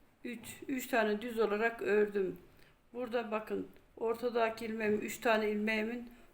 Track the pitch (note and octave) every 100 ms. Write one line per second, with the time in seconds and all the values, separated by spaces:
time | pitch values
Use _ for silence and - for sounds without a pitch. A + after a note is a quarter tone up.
0 | _ _ B3 A#3 - - - B3+ - A#3
1 | G#3+ G#3 A#3+ A3+ G3+ G#3 A#3 A#3 - G#3
2 | G#3 G3+ F#3 F3 - - - _ _ A#3+
3 | B3 A#3+ G#3+ G#3+ G#3+ G3 F3+ - - -
4 | A3+ A3+ B3 A#3 A3+ A3 A3+ A3 G#3+ G#3+
5 | - - A#3+ G#3+ G#3+ G#3 G#3+ A3 A3 A#3+
6 | A#3 - -